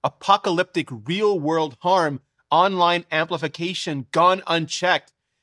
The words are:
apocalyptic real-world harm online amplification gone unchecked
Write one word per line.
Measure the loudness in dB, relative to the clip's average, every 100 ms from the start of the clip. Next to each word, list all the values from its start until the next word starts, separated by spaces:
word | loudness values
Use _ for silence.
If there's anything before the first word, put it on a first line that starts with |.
apocalyptic | -6 -6 0 2 2 0 -2 -4 -6
real-world | -10 -6 0 0 0 0 -2 -2 -4
harm | 0 2 2 -2 -12 _ _
online | 2 2 2 2 2 -2
amplification | -4 -2 -4 -6 -6 -8 -6 -6 -8 -4
gone | 2 4 2 -2
unchecked | -4 -2 -2 0 0 -2 _ _ _